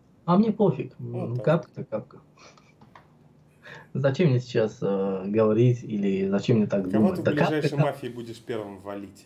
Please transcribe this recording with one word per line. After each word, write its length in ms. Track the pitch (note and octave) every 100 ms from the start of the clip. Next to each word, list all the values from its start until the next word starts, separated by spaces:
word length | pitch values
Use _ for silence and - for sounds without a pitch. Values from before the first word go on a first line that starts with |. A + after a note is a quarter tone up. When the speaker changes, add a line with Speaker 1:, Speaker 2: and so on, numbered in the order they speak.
| _ _ -
Speaker 1:
А 120 | F#3
мне 140 | A3
пофиг. 420 | G3 F#3+ - C3 -
Speaker 2:
Вот 300 | A#2+ A#2+ A2+
Speaker 1:
М, 60 | B2
Speaker 2:
так. 80 | D3+
Speaker 1:
капка, 380 | E3 - - -
капка. 360 | A2 - - _ _ - - _ _ - - _ _ _ _ _ _ - - -
Зачем 360 | C3 C#3 C3 E3
мне 100 | B2
сейчас, 380 | - A#2 G#2+ -
э, 420 | G2+ G2 G2 F#2+ G2
говорить 560 | G#2+ A2 A2+ B2 A#2+
или 440 | - G#2 G2+ F#2+ G2
зачем 300 | G2+ - A2
мне 100 | G#2
так 160 | G3+ F#3
Speaker 2:
Кого 0 |
Speaker 1:
думать? 240 | G#3 F#3+ F3+
Speaker 2:
ты 60 |
в 20 | -
Speaker 1:
Да 60 |
капка, 140 | D3 E3
Speaker 2:
ближайшей 240 | D3+ C#3+ C#3+
Speaker 1:
капка. 60 |
Speaker 2:
мафии 240 | D3+ - B2
будешь 320 | A#2+ A2+ G#2
первым 380 | - A2+ G2+ G2
валить? 440 | G2+ G2+ G2 -